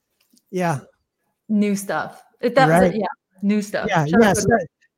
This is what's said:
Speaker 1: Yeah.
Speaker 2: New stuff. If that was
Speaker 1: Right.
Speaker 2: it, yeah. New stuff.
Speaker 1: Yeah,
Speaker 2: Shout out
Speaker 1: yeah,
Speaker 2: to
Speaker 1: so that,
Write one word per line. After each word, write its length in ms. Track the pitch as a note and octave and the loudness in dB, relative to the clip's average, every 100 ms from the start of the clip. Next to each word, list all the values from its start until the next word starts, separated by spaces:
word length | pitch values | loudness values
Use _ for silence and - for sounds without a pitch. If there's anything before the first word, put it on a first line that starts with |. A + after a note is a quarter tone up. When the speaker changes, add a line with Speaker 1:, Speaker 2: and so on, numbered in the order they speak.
| _ _ _ _ _ | _ _ _ _ _
Speaker 1:
Yeah. 280 | F#3 E3+ C#3 - _ _ _ _ _ - | -6 -4 -4 -8 _ _ _ _ _ -4
Speaker 2:
New 260 | G#3 G#3 G3 | -2 0 -2
stuff. 480 | - D#3 - - _ - | -4 -6 -8 -12 _ -8
If 160 | A#3+ A#3+ | -2 2
that 120 | D#3+ | 4
was 100 | E3+ | 4
Speaker 1:
Right. 120 | F#3 | 2
Speaker 2:
it, 60 | G#3 | 0
yeah. 60 | F#3 - _ - | -8 -10 _ -6
New 200 | G3+ G#3 | -2 -2
stuff. 260 | G#3 D#3 G#3 | -2 -6 -2
Speaker 1:
Yeah, 160 | F3+ D3 | -2 0
Speaker 2:
Shout 80 | A#3 | 4
out 60 | |
Speaker 1:
yeah, 120 | A3 | 4
Speaker 2:
to 80 | - | 2
Speaker 1:
so 60 | - | 0
that, 200 | A3+ E3 _ _ | 0 -2 _ _